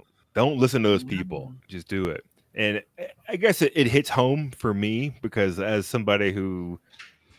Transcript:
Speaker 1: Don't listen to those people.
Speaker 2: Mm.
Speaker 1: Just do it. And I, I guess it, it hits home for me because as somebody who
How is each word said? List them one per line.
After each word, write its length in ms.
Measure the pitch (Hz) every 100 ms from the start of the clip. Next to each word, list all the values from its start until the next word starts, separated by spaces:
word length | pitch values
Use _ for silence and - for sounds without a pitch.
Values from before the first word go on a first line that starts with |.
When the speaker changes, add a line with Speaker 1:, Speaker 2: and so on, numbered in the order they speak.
| - _ _
Speaker 1:
Don't 240 | - 131 139
listen 240 | 127 131
to 60 | 107
those 120 | 98
people. 500 | - 92 92 73 65
Speaker 2:
Mm. 140 | 131 -
Speaker 1:
Just 200 | 92 -
do 160 | 98
it. 200 | 90 78 - _ _
And 280 | - 107 104 - -
I, 100 | 180 - -
I 60 | 180
guess 260 | 214 -
it, 100 | 156
it 140 | 160 120
hits 220 | 139 143
home 420 | 131 127 143 143 120
for 160 | 117
me 420 | 101 104 113 143 -
because 360 | 113 113 98 87
as 280 | 101 107 95
somebody 460 | 120 104 101 101
who 460 | 98 95 90 87 87 _ - - _ _